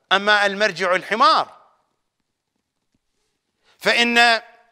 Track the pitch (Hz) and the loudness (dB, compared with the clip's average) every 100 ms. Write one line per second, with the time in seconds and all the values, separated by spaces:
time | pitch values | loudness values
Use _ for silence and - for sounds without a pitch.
0 | _ 190 208 208 202 196 214 165 185 185 | _ -2 0 0 0 -2 -4 -2 -2 -2
1 | 147 214 294 254 - - _ _ _ _ | -4 0 2 2 -4 -12 _ _ _ _
2 | _ _ _ _ _ _ _ _ _ _ | _ _ _ _ _ _ _ _ _ _
3 | _ _ _ _ _ _ _ _ 202 226 | _ _ _ _ _ _ _ _ -2 0
4 | 240 240 240 220 - _ _ | 0 2 2 0 -6 _ _